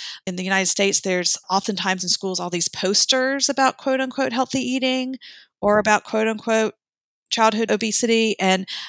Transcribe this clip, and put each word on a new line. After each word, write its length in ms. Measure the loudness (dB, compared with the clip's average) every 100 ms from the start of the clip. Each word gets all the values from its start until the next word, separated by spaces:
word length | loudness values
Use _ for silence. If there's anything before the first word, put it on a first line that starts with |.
| -14 -12 -10
In 100 | -6
the 80 |
United 220 | -2 0 0
States, 340 | 2 2 0
there's 380 | 0 -2 0 -4 -2
oftentimes 540 | -2 -2 -4 -2 -2
in 80 | -2
schools 280 | -4 -2 -6
all 120 | -4
these 180 | -4 -4
posters 800 | -2 -2 2 4 4 2 0 0
about 300 | 2 2 2
quote 240 | -2 0
unquote 320 | -2 -2 -2
healthy 260 | -2 -2 -2
eating 560 | -2 -2 0 -2 -4 -8 -14 -20 _ -4
or 160 | 2 4
about 260 | 4 2
quote 240 | 2 -2 -2
unquote 460 | -2 0 0 0 -4 _ _ _ _ -6
childhood 400 | 2 2 2 0
obesity. 640 | 0 0 0 2 2 2 2
And 260 | 2 2 -2 -12